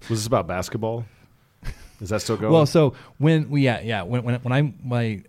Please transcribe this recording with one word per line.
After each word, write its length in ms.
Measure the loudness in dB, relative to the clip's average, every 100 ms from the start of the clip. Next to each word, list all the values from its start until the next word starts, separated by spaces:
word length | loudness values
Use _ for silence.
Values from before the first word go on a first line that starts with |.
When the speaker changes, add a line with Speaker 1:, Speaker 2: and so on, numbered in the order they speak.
| -6
Speaker 1:
Was 100 | -6
this 80 | 0
about 180 | -2 0
basketball? 580 | -4 -4 -4 -4 -4 -8 _ _ _ _ _ -12 -12 -20 _
Is 100 | -4
that 120 | -4
still 160 | -2 -2
going? 160 | 4
Speaker 2:
Well, 140 | 4 6
so 260 | 4 2 0 -20 _
when 320 | 2 2 2
we, 120 | 2
yeah, 180 | 2 0
yeah, 220 | -4 -4
when, 180 | -2 -4
when, 120 | -2 -4
when 100 | 0
I, 80 | 0
when 380 | 0 -4 -4 -2
I, 220 | -2 -4